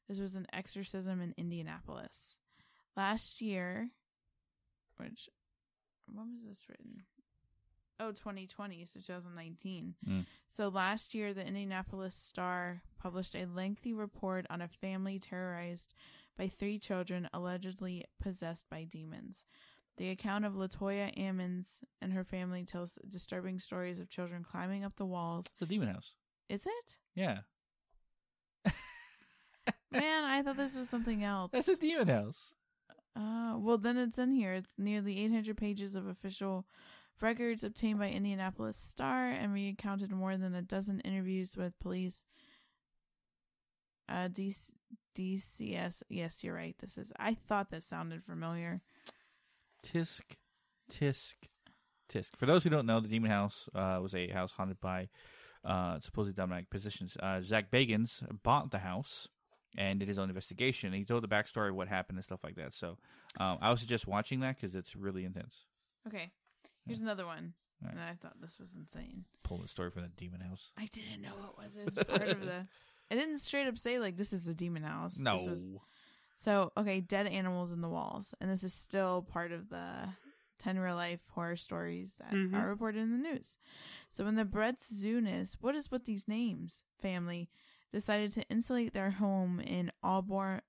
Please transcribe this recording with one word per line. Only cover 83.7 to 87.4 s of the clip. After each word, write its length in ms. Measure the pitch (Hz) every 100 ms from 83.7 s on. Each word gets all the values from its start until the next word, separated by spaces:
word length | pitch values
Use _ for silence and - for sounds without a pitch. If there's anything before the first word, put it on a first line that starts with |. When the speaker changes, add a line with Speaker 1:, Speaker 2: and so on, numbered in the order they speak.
| - - - -
Speaker 1:
So 160 | - 202
when 100 | 220
the 100 | 208
Brett's 460 | 208 220 262 -
Zunis, 640 | 202 202 233 214 180 185 -
what 140 | 247 302
is 140 | 285
with 140 | 254 247
these 220 | 202 208
names, 540 | 214 233 165 170 - _ -
family, 500 | 196 180 175 175